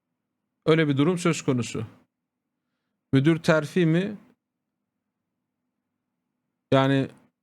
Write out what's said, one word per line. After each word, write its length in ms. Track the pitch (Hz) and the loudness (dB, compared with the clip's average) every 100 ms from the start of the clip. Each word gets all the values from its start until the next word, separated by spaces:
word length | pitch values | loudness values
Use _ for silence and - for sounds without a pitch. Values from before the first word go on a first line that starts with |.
| _ _ _ _ _ _ - | _ _ _ _ _ _ 0
Öyle 220 | 160 151 | 2 2
bir 100 | 135 | 0
durum 200 | 147 175 | 0 0
söz 240 | 175 156 | -2 -2
konusu. 440 | - 127 113 127 113 - _ _ _ _ _ _ _ _ _ _ _ | -2 -4 -4 -10 -12 -16 _ _ _ _ _ _ _ _ _ _ _
Müdür 300 | 135 147 160 | 0 2 0
terfi 420 | - 156 147 190 160 | 0 0 0 -2 0
mi? 320 | 165 208 202 - _ _ _ _ _ _ _ _ _ _ _ _ _ _ _ _ _ _ _ _ _ _ _ _ | 0 -2 -10 -20 _ _ _ _ _ _ _ _ _ _ _ _ _ _ _ _ _ _ _ _ _ _ _ _
Yani, 340 | 135 135 135 - - _ _ | 2 2 0 -2 -10 _ _